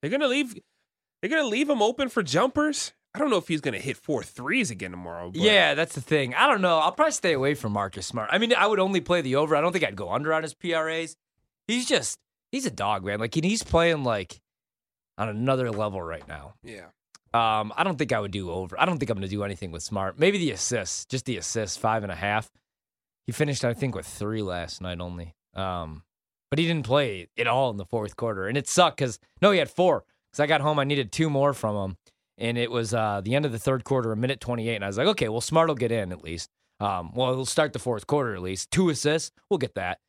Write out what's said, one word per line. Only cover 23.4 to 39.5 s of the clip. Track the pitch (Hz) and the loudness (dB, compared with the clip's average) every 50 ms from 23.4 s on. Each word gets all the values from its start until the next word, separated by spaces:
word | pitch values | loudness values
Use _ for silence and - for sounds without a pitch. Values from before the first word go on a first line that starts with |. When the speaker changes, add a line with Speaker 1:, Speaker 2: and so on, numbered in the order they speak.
| 151 147 139 - - | 0 0 0 -2 -2
Speaker 2:
I | 120 117 | -2 -2
think, | - - 135 110 | 0 -2 -4 -4
with | 92 76 | -4 -8
three | - - - 104 104 110 110 104 | -10 -10 -6 -6 -4 -2 -2 -4
last | 95 90 87 85 85 - - | -4 -4 -6 -6 -8 -10 -10
night | 92 92 90 87 | -8 -8 -6 -6
only. | 90 87 90 87 85 85 82 _ _ _ _ | -8 -8 -8 -10 -12 -14 -16 _ _ _ _
Um, | 92 95 95 90 87 82 80 78 76 - _ _ _ _ _ _ _ _ _ | -8 -6 -4 -4 -6 -6 -8 -10 -14 -16 _ _ _ _ _ _ _ _ _
but | - 143 | 0 0
he | 170 | 2
didn't | 165 170 160 131 | 2 0 0 0
play | 110 123 147 143 123 101 92 87 - _ - | 2 2 2 2 2 -2 -6 -10 -12 _ -2
at | 117 | 0
all | 120 117 127 135 127 | 2 2 2 2 0
in | 110 | -2
the | 101 95 | -4 -8
fourth | - - 117 107 101 - | -4 -4 -4 -4 -4 -6
quarter. | - - 117 107 95 95 98 | -4 -4 -4 -2 -2 -4 -2
And | 117 143 | -2 -2
it | 127 | -2
sucked | - - - 180 165 135 - | 0 4 6 6 6 6 2
'cause, | 143 127 110 - _ _ _ - | -2 -2 -2 -6 _ _ _ 4
no, | - 202 202 | 4 6 6
he | 180 | 6
had | 151 127 | 2 0
four. | - - 180 185 156 107 - _ _ _ _ _ _ | 0 2 4 4 4 2 0 _ _ _ _ _ _
'Cause | - | 0
I | 147 | 2
got | 147 160 151 139 | 4 4 2 4
home, | 151 151 147 | 2 2 2
I | 139 | 2
needed | 139 147 139 131 101 - | 2 2 0 -2 -2 0
two | - 160 160 | 0 0 2
more | 147 139 139 143 139 | 2 4 2 2 2
from | - - 110 104 | 0 -2 -2 -2
him. | 101 98 95 95 - _ _ _ _ _ _ _ _ | 0 -2 -4 -6 -10 _ _ _ _ _ _ _ _
And | 110 117 117 120 | -4 -2 0 0
it | 120 117 123 | 0 0 0
was, | 120 117 107 107 | 0 0 0 0
uh, | 117 110 107 104 101 95 | 2 2 2 0 0 0
the | 101 120 | 0 0
end | 139 151 | 2 2
of | 147 117 | 0 -2
the | 113 | -2
third | - - 131 127 120 | 0 0 0 0 0
quarter, | - 139 131 120 113 | 0 0 0 0 0
a | 110 | -2
minute | 107 120 127 139 123 | 0 0 -2 -2 -4
twenty-eight. | - - 123 117 110 117 117 | -4 -6 -4 -2 -2 -2 -2
And | 104 98 | -2 -2
I | 98 | -4
was | 98 104 | -2 2
like, | 135 185 | 2 2
"Okay, | 214 - - 110 | 2 2 0 -2
well, | 107 117 117 | -2 -2 -4
Smart | - 160 160 165 165 | 2 4 4 4 4
will | 151 | 2
get | 127 123 113 113 | 0 0 0 0
in | 113 101 90 | 0 -2 -4
at | 90 82 76 | -6 -10 -8
least. | 78 82 85 - - _ _ _ _ _ _ | -10 -8 -8 -10 -12 _ _ _ _ _ _
Um, | 104 101 98 90 87 82 - | -2 -2 -2 -2 -4 -6 -2
well, | 120 127 127 127 | 0 0 2 2
he'll | 131 131 | 0 -2
start | 123 - - 156 147 - | -2 2 2 2 2 0
the | 131 | -4
fourth | - 127 120 107 - - | -2 -2 -2 -2 -2 0
quarter | 147 147 135 120 104 | 0 0 2 0 -4
at | 92 90 | -4 -4
least. | 92 95 92 - - - | -4 -4 -6 -6 -2 0
Two | - 190 175 | 2 4 4
assists, | 156 127 - 147 151 165 156 - _ _ _ | 2 2 2 2 2 2 -2 -4 _ _ _
we'll | _ | _